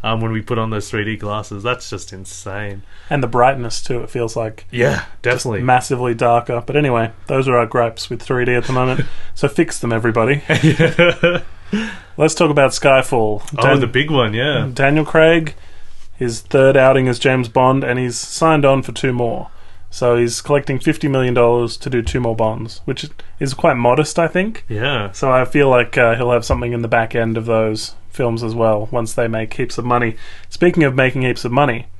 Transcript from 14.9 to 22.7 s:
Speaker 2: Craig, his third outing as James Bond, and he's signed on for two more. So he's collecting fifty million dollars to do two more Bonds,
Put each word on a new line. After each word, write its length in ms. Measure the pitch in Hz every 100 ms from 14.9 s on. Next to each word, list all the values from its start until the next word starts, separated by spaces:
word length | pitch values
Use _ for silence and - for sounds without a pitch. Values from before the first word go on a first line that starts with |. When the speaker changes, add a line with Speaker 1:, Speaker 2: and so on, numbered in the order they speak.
| 151 147
Speaker 2:
Craig, 480 | 160 160 170 156 - - - - - -
his 280 | - 120 113
third 340 | - 139 135 135
outing 320 | 131 135 127
as 100 | 120
James 300 | 135 127 117
Bond, 340 | 131 127 135
and 160 | 135 123
he's 200 | 127 117
signed 480 | - - 160 156 135
on 160 | 135
for 100 | -
two 220 | 117 135
more. 340 | 123 120 185 - - - - -
So 280 | - 123 120
he's 260 | 120 117
collecting 360 | - 143 - 131
fifty 300 | - 151 147
million 240 | 135 127
dollars 460 | 123 120 120 120 -
to 100 | -
do 140 | 127
two 180 | 113 135
more 160 | 120 113
Bonds, 460 | 110 110 113